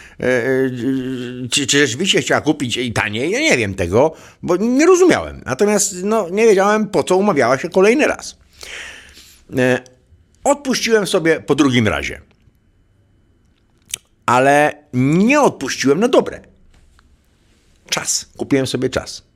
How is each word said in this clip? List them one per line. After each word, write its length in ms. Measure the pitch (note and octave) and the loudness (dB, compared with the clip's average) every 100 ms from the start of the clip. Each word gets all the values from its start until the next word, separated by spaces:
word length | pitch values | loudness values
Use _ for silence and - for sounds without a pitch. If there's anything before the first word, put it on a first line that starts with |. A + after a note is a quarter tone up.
| - - | -20 -6
yy, 1300 | B2 B2+ B2 C3 C3+ B2+ B2+ C3+ B2+ B2+ B2 B2+ B2 | -2 -2 0 -2 -2 -4 -4 -4 -6 -8 -10 -12 -6
czy, 160 | - C3+ | -4 0
czy 200 | C#3+ C#3+ | 2 2
rzeczywiście 340 | A#2+ F#3 F#3 | 0 -2 -2
chciała 200 | - C3 | 0 -2
kupić 360 | D3 - B2 G#2 | 0 -2 -4 -6
i 160 | B2+ | -4
taniej. 380 | A2 G#2+ G#2+ D3 | -4 -4 -4 -4
Ja 80 | A#3 | -2
nie 180 | D#4 D3+ | 0 0
wiem 160 | G#2 | -2
tego, 400 | G2 F2 G#2 D#3 - - _ | -4 0 2 2 -2 -20 _
bo 160 | - F3 | -4 -2
nie 280 | A3+ B3+ E4+ | 0 2 4
rozumiałem. 560 | F4+ F#4 G#2+ D#2 C#2 - | 6 4 2 -2 -10 -6
Natomiast, 500 | - G#3 G#3 - F3+ | -2 0 0 -2 -6
no, 260 | G3 A3+ E3+ | -4 -2 -2
nie 180 | G3 A3+ | 2 4
wiedziałem, 400 | F#3+ G3 G#3+ G#3 | 4 4 0 0
po 160 | E3 | -2
co 140 | C3 F#3 | 0 2
umawiała 400 | G#3 D3 A#2 C3+ | 2 2 2 0
się 120 | E3+ | 0
kolejny 380 | G3 G3 C4 B3+ | 2 4 4 0
raz. 300 | - - - _ - - - - - - - - - - | -2 -10 -20 _ -20 -18 -18 -18 -20 -20 -20 -20 -20 -8
Yy, 60 | B2+ B2+ B2 - _ _ _ _ _ | 0 2 0 -4 _ _ _ _ _
odpuściłem 640 | B3+ C#4+ C4+ A#3 A3+ A3 F#3+ | -2 -2 -2 -4 0 0 2
sobie 320 | F#3+ D#3+ D3 | 0 0 0
po 160 | - C#3+ | 0 0
drugim 320 | C#3+ B2 G#2 | 2 2 0
razie. 340 | D2 C#2+ - - _ _ _ _ _ _ _ _ _ _ _ _ _ _ _ - - _ _ - | -2 -6 -12 -20 _ _ _ _ _ _ _ _ _ _ _ _ _ _ _ -18 -18 _ _ 0
Ale 580 | B2 C3+ C#3+ D3 - _ | 2 4 4 2 -2 _
nie 480 | B2 C3 E3 A3 D4 | -2 2 2 2 4
odpuściłem 580 | A#3 - C3+ - B2+ D3 | 2 0 -8 2 4 4
na 80 | A#3+ | 2
dobre. 340 | C4 - - - _ _ _ _ _ _ _ _ _ _ _ _ _ - | 2 0 -4 -16 _ _ _ _ _ _ _ _ _ _ _ _ _ -10
Czas. 400 | - - - - - | -8 -6 -8 -8 -10
Kupiłem 300 | G#2+ C3+ C3 | -2 -2 -2
sobie 220 | B2+ C3 | -4 -4
czas. 360 | - - - _ | -6 -8 -16 _